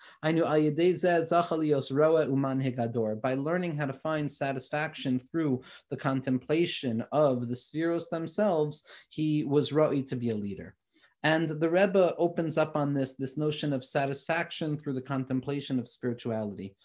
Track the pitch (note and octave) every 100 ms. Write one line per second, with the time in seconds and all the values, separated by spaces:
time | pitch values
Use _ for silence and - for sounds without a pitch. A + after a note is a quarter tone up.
0 | - - D#3 E3 C3+ D#3 D3+ D3 F3+ D#3
1 | F3 E3+ D#3+ E3+ E3+ D#3+ D#3 C#3 - C3+
2 | D#3 E3 C3+ C3+ C3+ C3+ C3 B2 A#2 A#2+
3 | G#2+ A2 C3 C3+ D3 F3+ F3 D3 C#3 -
4 | D#3 D#3 C#3+ - C#3 C3 - D3 D#3 -
5 | C#3 B2+ - E3 D3+ B2+ - - - C#3
6 | C#3+ C3+ C3+ B2+ - D#3+ E3+ - B2+ A2+
7 | - D3 D3 B2+ A#2+ A#2+ - D3+ E3+ E3+
8 | - E3 E3 G3+ G#3 D#3+ D3+ D3+ - -
9 | - - D#3 D3+ D3 C#3+ B2+ C#3+ D3+ C#3+
10 | C3 B2+ A#2 G#2+ G2+ F#2+ E2+ - _ _
11 | _ _ D3+ D#3+ D#3+ D#3 E3 F3 G3+ F#3+
12 | E3+ - E3+ E3+ E3 D#3 D#3 D#3 C#3+ C#3
13 | C3 - C3 D3+ D3+ D3+ D3+ C3 - C#3+
14 | C#3 C3+ - E3 E3 - D#3 D3+ D3+ B2+
15 | B2+ C3+ C3 C3 C3 C#3+ C#3 C3 A2+ -
16 | B2 A#2 A#2+ A2 G#2 F#2+ G2 -